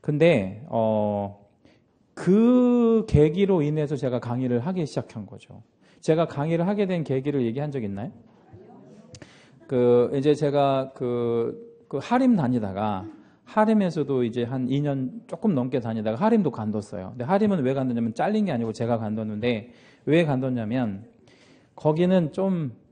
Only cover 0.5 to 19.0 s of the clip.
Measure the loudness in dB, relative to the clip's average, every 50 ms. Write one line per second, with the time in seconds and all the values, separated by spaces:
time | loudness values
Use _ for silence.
0.5 | -8 -12 -12 -4 -2 0 2 2 2 2 0 0 0 -2 -4 -6 -8 -14 -20 _
1.5 | _ _ _ -20 _ _ _ _ _ _ _ _ _ -4 0 2 4 6 6 6
2.5 | 6 4 4 4 4 4 4 4 4 2 2 4 6 6 6 6 4 2 2 2
3.5 | 2 2 2 0 0 -2 -2 -2 -4 -4 -2 -2 -2 -2 -4 -4 -4 -2 -2 0
4.5 | 0 0 0 -2 -4 -4 -4 -4 -4 -6 -6 -6 -12 -12 -12 -12 -16 -20 -20 _
5.5 | -20 -20 -20 _ _ _ _ _ _ _ 0 0 2 2 2 -2 -2 -4 -2 0
6.5 | 0 0 0 0 0 -2 -2 -2 -2 -4 -2 -2 -2 -2 -2 -2 -2 0 0 0
7.5 | -2 -4 -6 -6 -6 -6 -6 -6 -6 -6 -8 -10 -12 -16 -20 _ _ _ _ _
8.5 | -20 -20 -20 -20 -20 -20 -20 -20 -20 -20 -20 -20 -20 -20 -20 -20 -20 -20 -20 -20
9.5 | -20 -20 -10 -4 0 2 4 6 6 4 4 2 0 0 2 2 2 2 0 0
10.5 | 2 2 2 2 2 0 -2 -6 -8 -8 -6 -4 -2 -2 -2 0 0 0 -2 -2
11.5 | -6 -10 -16 -20 -20 -20 -16 _ -10 -10 -4 -2 0 2 4 4 2 2 2 0
12.5 | 0 -2 -2 -4 -4 -4 -4 -2 -4 -6 -8 -12 -16 -20 -20 -20 _ _ _ -4
13.5 | 0 0 2 4 2 2 0 0 -2 -2 -2 -2 0 0 0 0 -2 -4 -4 -2
14.5 | -4 -4 -2 -2 -2 -2 0 -2 -2 -4 -4 -6 -8 -12 -12 -12 -12 -2 0 0
15.5 | 0 0 -2 0 -2 -2 -2 -2 -6 -2 -2 -2 -2 0 2 2 4 4 2 0
16.5 | -2 -2 -6 -4 -4 -4 -6 -6 -10 -10 -10 -10 -10 -8 -2 0 2 2 4 2
17.5 | 2 2 2 0 0 0 0 -2 0 0 -2 -2 -2 -2 -2 0 0 0 0 0
18.5 | 0 -2 -2 -4 -4 -4 -2 0 0 -2